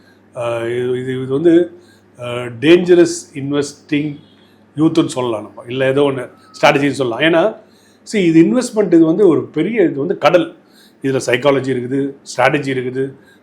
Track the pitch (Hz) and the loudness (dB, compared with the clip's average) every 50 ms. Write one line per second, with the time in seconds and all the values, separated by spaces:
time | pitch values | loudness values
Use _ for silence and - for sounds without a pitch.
0 | _ _ _ _ _ _ _ 131 120 117 117 117 117 117 120 123 123 127 127 127 | _ _ _ _ _ _ _ -8 -6 -6 -4 -4 -4 -4 -4 -4 -2 -4 -4 -4
1 | 127 131 127 131 131 127 135 143 165 170 165 170 175 175 - - _ _ _ _ | -4 -6 -6 -6 -6 -4 -4 0 2 4 4 4 2 0 -8 -18 _ _ _ _
2 | _ _ _ - 123 123 120 123 123 120 120 113 127 156 175 185 180 175 180 175 | _ _ _ -14 -10 -8 -8 -8 -8 -8 -10 -2 4 4 4 4 6 4 4 4
3 | 170 165 - - - - _ 143 135 139 143 147 135 - - - _ - 151 147 | 4 2 0 -8 -12 -14 _ -10 -8 -4 -4 -4 -4 -4 -10 -18 _ -4 -4 -2
4 | 151 151 143 147 - _ _ _ _ _ _ _ _ _ _ 143 160 160 160 165 | -2 -4 -8 -12 -18 _ _ _ _ _ _ _ _ _ _ 0 0 2 2 2
5 | 143 131 - 127 127 120 110 104 104 98 - - - 120 123 131 135 131 135 143 | 0 0 -4 -6 -4 -4 -6 -6 -8 -14 -18 -20 -14 -10 -4 -2 0 0 2 2
6 | 143 139 131 127 120 - - _ _ _ - - - 147 151 139 143 143 127 127 | 0 0 -2 -4 -10 -12 -18 _ _ _ -6 2 2 2 4 4 0 -2 -2 -2
7 | 135 120 110 120 151 160 175 160 175 220 220 - - _ _ _ _ _ _ _ | -4 -4 -2 0 0 2 2 2 2 0 -2 -6 -18 _ _ _ _ _ _ _
8 | _ - - 214 180 165 160 165 165 196 226 254 240 - - 220 202 175 170 165 | _ -6 -2 0 0 4 6 6 4 6 2 0 -2 -2 -2 -2 0 4 4 4
9 | 165 160 160 196 208 175 147 127 117 - - 151 160 202 233 226 180 151 139 139 | 4 4 4 2 4 4 2 2 -2 -4 -6 -4 -4 -2 0 0 0 0 0 -4
10 | 143 180 - - - 147 170 175 160 - - _ _ _ _ _ _ _ _ _ | -4 -6 -4 0 2 2 4 4 0 0 -8 _ _ _ _ _ _ _ _ _
11 | - 135 131 131 - 123 120 127 127 143 139 135 127 135 127 123 120 123 135 135 | -4 -2 -2 -2 0 0 -2 2 2 2 2 2 0 -2 -4 -4 -4 -4 -4 -4
12 | 139 139 135 - _ - - - 123 139 151 147 135 135 131 131 123 127 127 131 | -4 -4 -8 -12 _ -12 -2 0 0 2 2 0 -4 -4 -6 -4 -6 -6 -6 -6
13 | 135 139 135 - _ _ _ _ | -6 -6 -8 -18 _ _ _ _